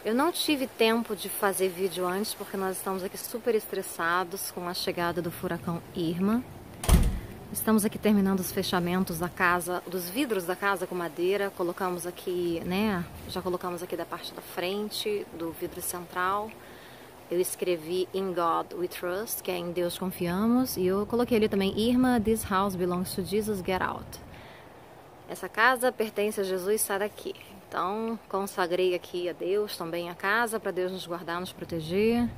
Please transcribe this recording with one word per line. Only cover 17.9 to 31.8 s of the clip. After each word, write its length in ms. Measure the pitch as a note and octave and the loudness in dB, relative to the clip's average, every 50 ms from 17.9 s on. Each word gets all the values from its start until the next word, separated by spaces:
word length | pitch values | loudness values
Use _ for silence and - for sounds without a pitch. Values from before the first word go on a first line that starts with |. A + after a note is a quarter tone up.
| F3+ F#3 F3+ - | 0 0 0 0
"In 220 | - F#3+ G3 F#3+ F3 | 0 -2 -2 0 0
God 440 | F3 E3+ E3 E3 E3 E3 - - F3 | 2 2 2 2 2 0 -2 -4 -4
We 80 | F3 | -4
Trust", 560 | E3+ - - - F3 F3+ G3 A3 - - - | -4 -4 -4 -4 -2 -2 -4 -4 -4 -6 -4
que 80 | - - | -4 -4
é 60 | F3+ | -4
"Em 160 | F3 F3 F3 | -2 -4 -4
Deus 260 | E3+ F3+ F3 F3 F3 - | 0 0 0 0 0 -2
Confiamos", 760 | F#3 F#3 - - F3+ E3+ F3 F#3+ G#3+ A#3 A#3+ B3+ B3+ B3 - | -4 -4 -2 -2 -2 0 2 2 4 4 4 4 4 2 0
e 80 | - F#3 | 0 2
eu 220 | F3+ F#3+ G3+ G#3 | 2 2 2 0
coloquei 320 | G#3 A#3+ A#3 B3 A#3+ B3+ G#3+ | 0 2 0 2 4 4 4
ali 100 | G#3+ G#3+ | 4 4
também 240 | G#3+ G3 F#3+ F#3+ - | 4 2 2 2 2
"Irma, 460 | - A3 A#3+ B3 B3 B3+ B3+ B3 A#3+ | 2 2 4 4 6 6 6 4 4
this 240 | G3+ G#3+ A3+ A3 - - | 4 4 2 2 2 0
house 280 | G3+ F#3+ G3 G3+ F#3+ | 2 2 2 2 2
belongs 380 | F3 F3+ F3 F3+ F3+ F#3 - - | 0 0 2 2 0 -2 -2 -2
to 100 | - F#3 | -4 -4
Jesus, 380 | D#3+ G3 G#3+ G#3+ G#3+ G#3+ F#3+ F3 | 0 0 0 0 0 -2 -2 0
get 160 | F#3 F#3 F#3 | -2 0 0
out". 400 | D#3+ - - - - - - - - - - - - - - - - - - - - - - - - - - - - | 0 -2 -4 -6 -10 -12 -14 -16 -16 -16 -18 -18 -18 -18 -18 -20 -20 -20 -20 -20 -20 -20 -20 -20 -20 -20 -20 -20 -14
Essa 220 | - E3+ - - F3+ | -12 -10 -8 -8 -4
casa 420 | - G#3+ A3 B3 C4 A#3 B3 B3+ | 4 6 8 8 8 6 4 2
pertence 480 | - - A3+ A3 - - G3+ G#3+ G#3+ G#3+ | 4 2 0 0 2 0 0 2 2 0
a 60 | G3 | 0
Jesus, 380 | F#3 F#3 F#3 F3 G3 G#3+ G#3+ | 0 0 -2 2 2 2 2
sai 160 | - - G3+ G3 | 2 0 0 0
daqui. 360 | G#3 G#3+ - - - - - - - - - - - | 0 -2 -4 -8 -10 -10 -10 -10 -14 -18 -18 -18 -14
Então, 520 | - - - E3 F3+ G3+ A3 A3+ A3+ A3+ G#3+ - - | -6 -2 -2 0 0 0 -2 -2 -4 -4 -6 -6 -4
consagrei 680 | - F#3+ G3 G3 - - F#3 E3 F3+ F3+ F#3 F#3 F3+ | -2 -2 -2 -2 0 0 0 2 4 4 4 4 2
aqui 320 | F3 - - - F3 F3 | 0 -4 -6 -6 -4 -4
a 60 | F3 | -4
Deus 420 | D#3 - F3 F3 G3 G#3 G#3 G#3 - | -4 -4 -2 0 2 2 0 -2 -4
também 360 | - F3 E3 E3 E3+ F3 F3 | -6 -6 -4 -4 -4 -4 -6
a 40 | F3 | -8
casa, 460 | - - G3 G#3 A3+ A#3+ A3 A3 A3 | -2 0 2 2 2 2 0 -2 -4
pra 100 | - G3+ | -4 -2
Deus 220 | F3+ F3+ F#3 F#3 | -2 0 -2 -2
nos 140 | F#3+ F3+ D#3+ | -2 -6 -6
guardar, 340 | E3 F3 E3+ F3+ E3 E3+ F3 | -6 -8 -6 -4 -4 -4 -4
nos 100 | F#3 F#3 | -4 -6
proteger. 760 | - - F3 - E3+ E3 | -8 -10 -8 -4 -4 -4